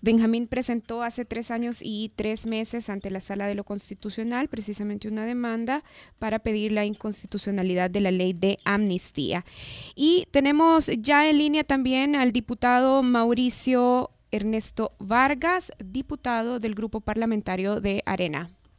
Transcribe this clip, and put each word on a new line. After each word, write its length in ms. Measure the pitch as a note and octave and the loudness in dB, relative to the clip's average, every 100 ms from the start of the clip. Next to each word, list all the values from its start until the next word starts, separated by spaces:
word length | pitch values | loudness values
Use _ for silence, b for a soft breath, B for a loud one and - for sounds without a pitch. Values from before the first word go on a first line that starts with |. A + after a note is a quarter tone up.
Benjamín 440 | - A#3 A3 A3+ A#3+ | 2 4 4 2 -2
presentó 560 | B3 B3+ A#3 - A#3 | -4 -2 -4 -6 -6
hace 220 | A#3+ A#3 | -6 -6
tres 260 | A#3+ A3+ A#3 | -8 -8 -6
años 280 | A#3 A#3+ A#3 | -4 -4 -6
y 300 | - G#3 A3 | -8 -6 -8
tres 300 | - G#3+ A3 | -6 -6 -4
meses 460 | A3+ A3 A3+ A#3 A3+ | -4 -4 -4 -6 -8
ante 200 | G3+ G3 | -8 -8
la 100 | F#3+ | -10
Sala 260 | - G3+ G3+ | -8 -6 -4
de 80 | |
lo 100 | G3+ | -6
Constitucional 840 | G3+ G3+ - G3 G#3+ G3 A3+ A#3+ D4+ | -6 -10 -10 -12 -10 -8 -4 -4 -4
precisamente 600 | A3 G#3+ G#3 G#3 G#3 G#3+ | -6 -8 -8 -6 -6 -8
una 160 | G#3+ | -6
demanda 580 | A3 B3 A#3+ A3+ A#3 C#4 - b b _ | -6 -4 -4 -4 -2 -4 -6 b b _
para 220 | A3 A3 | -4 -2
pedir 320 | A3+ G#3+ G#3+ | -2 -2 0
la 120 | G#3 | 0
inconstitucionalidad 1040 | G#3 G#3+ G#3+ G#3 - G#3 - G3 F#3 F3+ F3+ | -2 -4 -6 -8 -8 -6 -4 -2 0 0 0
de 140 | F#3+ | 2
la 80 | G3 | 2
ley 240 | F#3 F#3 | 2 0
de 240 | F3 F#3+ G3+ - | 2 0 0 0
amnistía. 760 | G3+ G#3 F3+ - - B2 F3+ - B B B B | 2 2 0 -4 -6 -4 -4 -6 B B B B
Y 340 | - D4 F4+ - | 0 4 4 4
tenemos 600 | C#4 C#4 D4 E4 E4 - A#3 | 2 4 6 6 6 4 0
ya 280 | A3 D4 D#4 | 4 4 6
en 120 | D4 | 4
línea 260 | D4+ D4+ | 4 2
también 520 | D4 C4+ B3+ C4 C#4 D4 | 2 0 2 2 2 4
al 160 | B3+ | 2
diputado 720 | A3+ A3 A#3+ B3 B3 C4 C4+ | 2 -4 -2 2 4 6 4
Mauricio 1080 | B3+ A#3+ A#3 A#3+ B3+ - - B3 B3 B3 - - _ | 4 4 4 2 2 2 2 4 4 2 0 -10 _
Ernesto 640 | G#3+ G#3 A3 - - A3+ - | -4 -2 -2 -4 -4 -6 -6
Vargas, 760 | G3 A#3 C4 C#4 E4 F#4 F4 - | -2 2 2 2 0 0 -4 -10
diputado 800 | F#3+ A3 C4+ D4 B3+ A#3 A3+ B3 | -10 -8 -8 -8 -4 -2 -2 -4
del 160 | A3 | -4
Grupo 260 | G#3 A3 A3+ | -4 -6 -6
Parlamentario 800 | - G#3+ A3+ G#3+ G3+ F#3 F#3+ G#3 | -6 -2 0 -2 -2 -2 -2 -2
de 220 | G3+ G3 | -2 -2
Arena. 460 | - F#3+ F3+ D3 F3 - _ | -4 -4 -2 -4 -8 -16 _